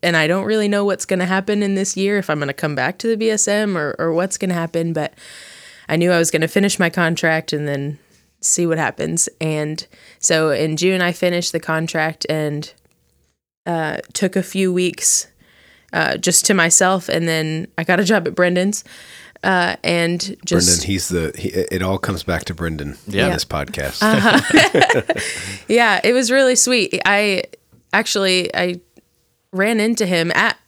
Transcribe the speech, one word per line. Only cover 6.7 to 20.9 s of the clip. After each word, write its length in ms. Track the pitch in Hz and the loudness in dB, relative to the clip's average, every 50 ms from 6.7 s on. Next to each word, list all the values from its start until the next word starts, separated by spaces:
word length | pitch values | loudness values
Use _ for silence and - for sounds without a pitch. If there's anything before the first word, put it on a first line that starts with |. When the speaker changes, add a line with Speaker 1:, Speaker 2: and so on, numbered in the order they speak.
| - - | 2 0
Speaker 1:
my 120 | 185 170 | 0 0
contract 640 | 170 - 175 160 170 - - 165 160 160 160 - - | 2 2 0 0 0 0 0 0 0 0 -2 -4 -6
and 140 | 147 147 | -4 -4
then 320 | 147 143 139 139 143 147 143 _ _ _ _ _ _ _ _ | -4 -4 -4 -4 -6 -8 -10 _ _ _ _ _ _ _ _
see 260 | - - - - 175 | -4 -2 0 0 2
what 120 | 165 160 160 | 0 0 0
happens. 500 | 156 127 - - - 156 165 165 - - - _ | 0 -2 -2 -4 -4 -4 -2 -2 -2 -4 -4 _
And 460 | 160 160 156 151 151 151 156 160 - _ - - - - - _ | -4 -4 -2 -2 -4 -4 -6 -8 -10 _ -16 -20 -20 -20 -16 _
so 320 | - - 170 160 160 156 | -2 0 2 2 2 2
in 260 | 143 113 151 156 156 | 2 2 0 0 0
June, 240 | 151 170 185 190 185 | 0 0 2 2 2
I 120 | 180 175 175 | 0 0 0
finished 400 | - - 180 175 175 175 - - | 0 0 0 0 0 -2 -2 -4
the 80 | 165 | -4
contract 680 | - - 160 160 160 160 - 165 156 160 160 - - - | -4 -2 -2 -2 -2 -2 -2 -2 -2 -2 -4 -6 -6 -4
and, 440 | 156 156 151 151 147 147 151 - - _ _ _ _ _ _ _ _ _ _ _ _ _ _ _ _ _ _ | -2 -2 -2 -4 -4 -6 -8 -10 -16 _ _ _ _ _ _ _ _ _ _ _ _ _ _ _ _ _ _
uh, 340 | - 175 165 160 151 - - - - - | -4 -4 -2 -2 -4 -4 -6 -10 -10 -6
took 240 | - 202 185 185 | -2 -2 0 0
a 60 | 190 180 | -2 -4
few 300 | - - 190 190 185 180 | -2 -2 0 0 0 2
weeks, 540 | 180 180 180 165 - - - - - - - _ _ _ _ _ _ _ _ _ _ _ _ - | 0 0 0 -2 -2 -2 0 0 0 -2 -4 _ _ _ _ _ _ _ _ _ _ _ _ 0
uh, 240 | 165 160 - 67 - | 0 2 2 0 0
just 260 | - 180 170 - - | 0 2 2 2 2
to 80 | - 208 | 2 4
myself, 540 | 190 165 170 - - 185 185 190 185 175 - | 4 4 4 4 4 4 4 2 0 0 -2
and 180 | - 165 170 | -2 0 0
then 400 | 165 160 160 156 156 160 160 175 - _ - | 0 0 0 0 -2 -2 -4 -6 -6 _ -6
I 60 | 160 | 0
got 140 | - 185 175 | 2 2 2
a 40 | 208 | 4
job 220 | 175 220 202 170 - | 2 2 2 0 -2
at 60 | - | 0
Brendan's, 500 | - 180 180 180 180 185 196 208 - - - - - - - - - - - _ - - | 0 2 2 2 2 0 0 -2 -4 -8 -14 -20 -20 -20 -20 -20 -20 -20 -20 _ -6 -2
uh, 340 | 190 190 180 175 175 - - - | 0 2 2 2 0 -2 -2 -2
and 540 | - 170 170 170 170 175 175 - 196 - - - | 0 0 2 2 0 0 -2 -4 -8 -10 -10 -6
just 220 | - 170 - 90 90 | 0 2 2 4 4
Speaker 2:
Brendan, 180 | 90 85 82 | 2 0 0
he's 220 | 98 | -2